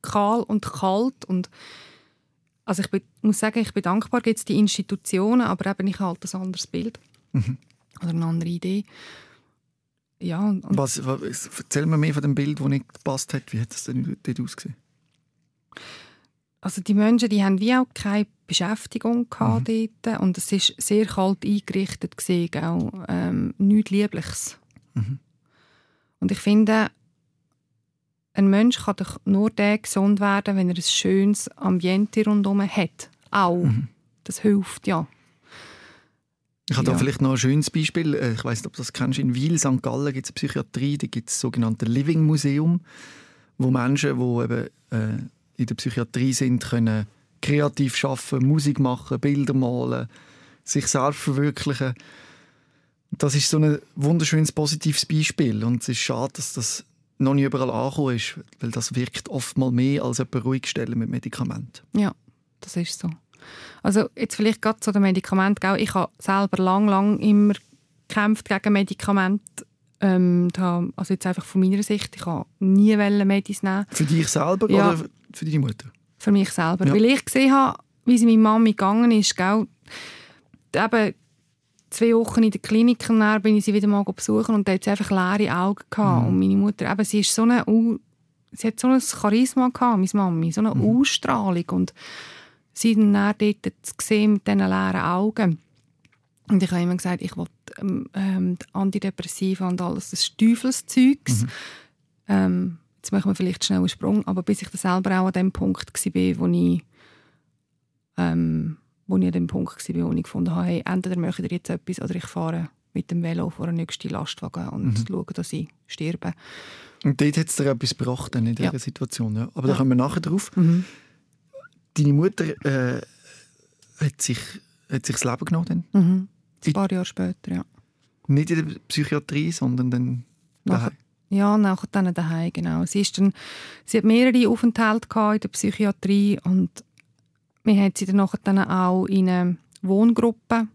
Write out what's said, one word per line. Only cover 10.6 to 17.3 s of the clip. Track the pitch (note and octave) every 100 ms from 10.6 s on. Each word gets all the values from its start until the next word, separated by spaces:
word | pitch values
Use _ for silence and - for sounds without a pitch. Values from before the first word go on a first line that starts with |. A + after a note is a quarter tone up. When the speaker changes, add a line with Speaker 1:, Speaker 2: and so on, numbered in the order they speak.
Speaker 1:
und | - -
Speaker 2:
Was, | C3+ - B2+
was, | C3+ - B2 - -
erzähl | - D3 D#3
mir | D#3+
mehr | D#3
von | D3
dem | D3
Bild, | C#3 C#3+ D3
das | C#3
nicht | C#3 -
gepasst | - - C3+ -
hat. | C#3 -
Wie | A2+
hat | A#2
das | -
denn | - B2+ D#3 -
dort | - B2
ausgesehen? | B2 - - - _ _ _ _ _ _ _ _ _ - - - - _ _ _ _ _
Speaker 1:
Also | F#3+ -
die | F3+
Menschen, | G#3 G#3+ A#3
die | A3+